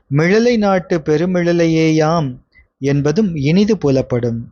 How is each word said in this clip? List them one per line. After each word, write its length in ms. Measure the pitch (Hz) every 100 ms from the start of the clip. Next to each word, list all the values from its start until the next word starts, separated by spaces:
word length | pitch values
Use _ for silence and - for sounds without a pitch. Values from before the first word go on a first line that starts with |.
| - 139
மிழலை 400 | 170 214 240 233
நாட்டு 420 | 202 190 185 175
பெருமிழலையேயாம் 1400 | 151 151 180 180 170 170 165 160 160 156 156 170 139 127 _ _ _ -
என்பதும் 580 | 135 143 143 160 208 165
இனிது 400 | 139 180 208 202
புலப்படும். 600 | 143 131 127 123 120 117 120